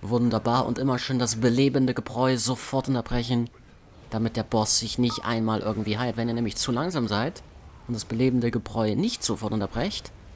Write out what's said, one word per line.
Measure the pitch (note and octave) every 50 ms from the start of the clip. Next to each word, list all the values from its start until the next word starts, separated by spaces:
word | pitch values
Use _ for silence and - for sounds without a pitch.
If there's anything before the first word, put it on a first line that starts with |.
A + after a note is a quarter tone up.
| -
Wunderbar | F#2 A#2 B2 A#2+ A#2+ A2+ A2 - - A#2 C3 B2
und | A#2 B2 -
immer | C3 C#3 B2+ B2
schön | - - C3+ B2+
das | B2 A#2 A2+ A2 A2+
belebende | B2 A#2 A#2+ C#3 C#3 B2+ C#3+ C3 B2+ B2
Gebräu | - A2+ - B2+ A#2 B2+ C3 C3 B2
sofort | - - C3 - - - - C3+ C3 -
unterbrechen, | C#3 B2 A2+ - - B2 A#2 A#2+ B2+ A#2 A#2 A#2 - - - - - - - - - - - -
damit | - A2 A2+ A2+ -
der | A#2 G#2+
Boss | - - A2+ G#2+ G#2+ - -
sich | - A2 -
nicht | - B2 A#2+ A#2 - -
einmal | - A#2 A2+ A2+ A2 A2 G#2+
irgendwie | - G#2+ G#2+ G#2+ G#2+ G#2+ G#2 A2+
heilt. | B2 B2 A2+
Wenn | A2+ A#2
ihr | A#2+ A#2
nämlich | A#2 A#2 A2 G2
zu | - - - B2
langsam | A#2 D3 F3 F3+ D#3 A#2+
seid | G#2+ G#2 G2+ A2+ D3 - - - - - - - - - - -
und | - B2
das | A2 -
belebende | - A#2 A2+ B2+ C3 B2 B2+ A#2 A#2
Gebräu | A#2 A#2+ G#2 - - A2+ A2+ G#2+ G#2
nicht | A2+ F3 A3+ A#3+ - -
sofort | - A2+ - - G#2+ G#2
unterbrecht | A2 G2+ G2 - A#2 B2+ G3 - - - - - - - - -